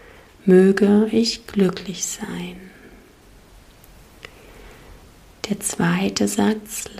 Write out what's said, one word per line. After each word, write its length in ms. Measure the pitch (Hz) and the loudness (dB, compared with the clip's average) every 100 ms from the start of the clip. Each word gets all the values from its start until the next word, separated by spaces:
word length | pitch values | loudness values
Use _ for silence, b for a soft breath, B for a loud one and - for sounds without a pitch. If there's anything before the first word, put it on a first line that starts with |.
| B B B B | B B B B
"Möge 640 | - 185 190 196 202 208 220 | 4 6 6 4 4 4 4
ich 360 | 226 226 - - | 2 0 -4 -6
glücklich 580 | 208 185 175 - 175 | 0 0 0 -10 -10
sein." 520 | - - 196 175 175 180 185 B B B B B B - - - - - - - - - B B B B B B B B B _ - _ - | -10 -10 -12 -10 -12 -14 -20 B B B B B B -20 -20 -20 -20 -20 -20 -20 -20 -20 B B B B B B B B B _ -20 _ -10
Der 100 | 196 | -8
zweite 680 | - - 170 180 196 196 202 | -8 -4 -2 0 -2 -2 -2
Satz 640 | 208 208 220 - - - - | 0 0 -2 -6 -14 -14 -8